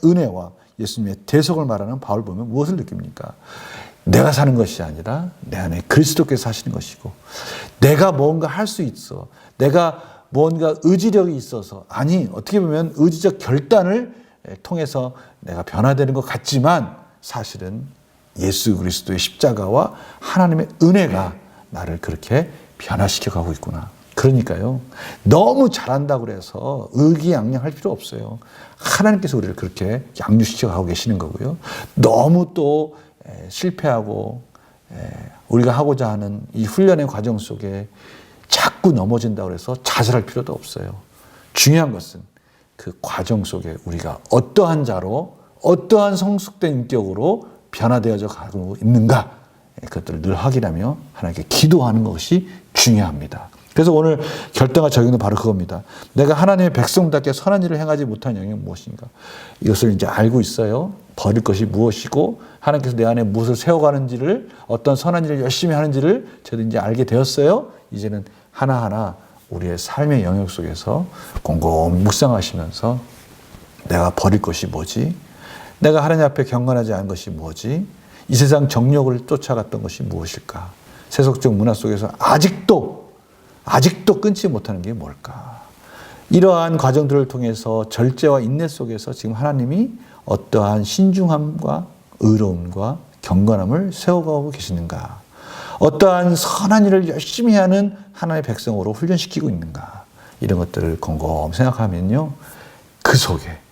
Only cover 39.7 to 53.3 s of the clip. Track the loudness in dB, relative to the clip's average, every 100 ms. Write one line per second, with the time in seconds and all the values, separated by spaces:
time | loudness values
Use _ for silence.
39.7 | -8 -4 -2 0 0 -2 -6 -8 -10 -12
40.7 | -12 -12 -14 -20 _ -20 -20 _ 2 6
41.7 | 6 4 -2 -12 -20 -20 _ _ _ _
42.7 | -18 -16 -12 -10 -6 -2 -2 -2 -8 -10
43.7 | -10 -10 -8 -8 -12 0 0 2 2 2
44.7 | 2 -2 -4 -4 -6 -8 -14 _ _ 2
45.7 | 2 4 4 4 2 0 -2 -4 -4 -2
46.7 | -2 -2 -2 -2 -2 0 -2 -6 -20 _
47.7 | -2 2 2 2 -2 -4 -10 -12 -10 -8
48.7 | -2 2 4 6 2 0 -12 _ _ _
49.7 | -20 -12 -10 -8 -6 -4 0 0 0 0
50.7 | -2 -4 -6 -12 -10 -8 -8 -6 2 4
51.7 | 6 4 2 0 -4 -2 -2 -2 -12 -6
52.7 | 0 4 4 2 -4 -10